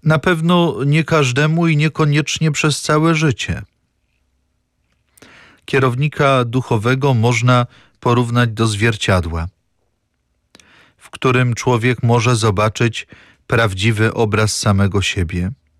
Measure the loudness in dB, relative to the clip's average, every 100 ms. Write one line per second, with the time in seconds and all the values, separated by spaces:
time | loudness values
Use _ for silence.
0 | 2 0 0 0 2 2 2 0 0 0
1 | 2 2 2 0 0 2 2 2 0 0
2 | 0 2 -2 -2 -2 0 -2 -2 0 2
3 | 2 2 0 -2 -6 -8 -10 _ _ _
4 | _ _ _ _ _ _ _ _ _ _
5 | _ _ -20 -20 -20 _ -4 0 0 0
6 | -4 0 2 2 0 -4 -2 -2 0 0
7 | 2 2 2 2 2 2 0 _ _ _
8 | 0 0 0 0 -2 0 -2 0 -2 -2
9 | 0 0 0 -6 -8 _ _ _ _ _
10 | _ _ _ _ _ _ _ _ _ _
11 | -20 -4 -2 0 0 -2 0 0 0 0
12 | 2 2 2 0 0 0 -2 0 -2 -4
13 | -14 -20 -20 _ _ 0 0 0 -2 0
14 | 0 0 0 0 0 -2 0 2 2 0
15 | -2 -4 -4 -4 -6 -8 _ _